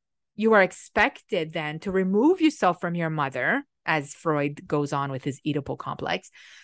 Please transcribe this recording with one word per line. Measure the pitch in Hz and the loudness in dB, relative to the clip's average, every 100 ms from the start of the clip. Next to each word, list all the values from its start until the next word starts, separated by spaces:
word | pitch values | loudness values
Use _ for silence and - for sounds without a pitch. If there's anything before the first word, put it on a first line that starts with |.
| _ _ _ - | _ _ _ -2
you | 220 | 4
are | 220 | 6
expected | 185 - - - 226 - _ 185 160 | 6 2 -4 0 0 0 _ -4 -4
then | 165 151 156 | -4 -6 -6
to | - | -2
remove | 185 185 202 277 370 | 0 2 4 4 4
yourself | 311 - 190 170 | 2 2 2 2
from | 175 | -2
your | 170 160 | -2 -2
mother, | 156 139 131 139 240 285 _ | -2 -2 -2 0 0 -4 _
as | - 160 139 | -2 -2 -2
Freud | - 170 147 143 147 - | -6 -2 0 0 -4 -4
goes | 151 143 | -2 0
on | 147 139 | -2 -4
with | 131 | -6
his | 147 135 - | -6 -6 -4
Oedipal | 143 135 139 | -4 -4 -8
complex, | - 139 - 185 - - - - | -8 -8 -4 -4 -6 -20 -20 -20